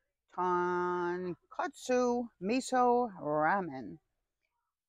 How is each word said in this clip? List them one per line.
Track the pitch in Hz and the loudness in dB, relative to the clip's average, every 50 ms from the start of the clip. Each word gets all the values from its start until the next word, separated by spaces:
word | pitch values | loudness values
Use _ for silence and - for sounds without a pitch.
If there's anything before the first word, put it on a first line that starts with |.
| _ _ _ _ _ _ - | _ _ _ _ _ _ -6
tonkatsu | 180 180 180 180 180 175 180 180 180 180 180 175 175 175 175 175 180 180 180 165 _ _ _ - - 339 302 - - - - 247 247 247 240 240 247 247 226 _ - | -2 0 2 2 2 2 0 0 0 0 0 0 -2 -2 -2 -2 -4 -4 -6 -6 _ _ _ -8 -6 -6 -6 -6 -10 -2 0 2 2 2 2 0 -2 -4 -6 _ -8
miso | 175 196 247 262 - - 262 247 247 247 240 240 247 220 185 165 | -4 -2 0 -2 0 0 2 4 4 4 4 4 2 -2 -6 -6
ramen. | 143 147 151 151 151 160 196 202 180 160 131 131 110 95 170 156 _ _ _ _ _ _ _ _ _ _ _ _ _ _ _ _ _ | -4 -2 0 2 4 4 2 2 0 -4 -8 -10 -12 -12 -14 -16 _ _ _ _ _ _ _ _ _ _ _ _ _ _ _ _ _